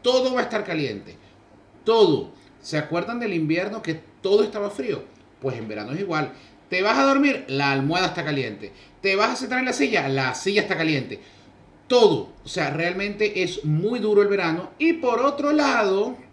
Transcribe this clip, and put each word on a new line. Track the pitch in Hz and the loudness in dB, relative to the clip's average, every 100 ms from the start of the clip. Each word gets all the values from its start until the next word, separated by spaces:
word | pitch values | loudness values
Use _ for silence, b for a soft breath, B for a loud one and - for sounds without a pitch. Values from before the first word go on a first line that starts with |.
Todo | 240 254 254 | 2 2 2
va | 254 | 0
a | |
estar | - 220 | -2 -4
caliente, | 185 160 135 101 - - B B - - - - | -4 -4 -4 -6 -12 -20 B B -20 -20 -20 -6
todo. | - 226 190 131 - B B - | 2 6 6 4 -2 B B -20
¿Se | - 151 | -6 -6
acuerdan | 143 170 202 240 | -2 -4 -4 -6
del | 226 | -4
invierno | 175 151 165 202 220 | -2 0 0 -2 -6
que | 165 160 - - | -6 -8 -10 -6
todo | 185 208 | 2 4
estaba | 208 214 202 | 2 -2 -6
frío? | - 247 147 - - - _ | -6 -6 -6 -8 -20 -20 _
Pues | 135 120 | -6 -6
en | 107 | -8
verano | 107 110 | -8 -8
es | 156 | -6
igual. | 196 156 135 B B B _ | -4 -4 -4 B B B _
¿Te | 180 | -2
vas | 208 262 | 0 2
a | |
dormir? | 277 277 285 254 - | 4 4 2 0 -4
La | 135 139 | -2 0
almohada | 135 139 175 180 | 0 0 0 -2
está | - | -4
caliente. | 151 143 117 101 107 B B - | -4 -4 -4 -8 -14 B B -6
¿Te | 196 196 | -2 2
vas | 226 | 0
a | 254 | -2
sentar | 254 254 | -4 -2
en | 254 | -2
la | |
silla? | 247 269 202 139 | 0 0 0 0
La | 135 131 120 | -2 -2 -2
silla | 190 202 | -2 0
está | - 165 | 0 -2
caliente, | 160 143 110 101 B B B - - - _ | 0 0 -4 -12 B B B -20 -20 -20 _
todo. | 247 208 135 - - | 6 6 6 -4 -16
O | - | -10
sea, | 185 143 | -4 -4
realmente | 143 170 185 202 208 214 185 | -2 -2 -2 -6 -2 -2 0
es | 180 - 151 | -4 -2 -2
muy | 156 202 247 | 0 0 0
duro | 214 202 | 4 4
el | 202 | 4
verano. | 196 170 165 202 - | 2 0 -2 -6 0
Y | 320 | 0
por | - 247 233 | 2 0 2
otro | 269 277 285 | 0 0 0
lado | 302 277 247 202 190 226 247 - | 2 2 2 2 0 -2 -6 -18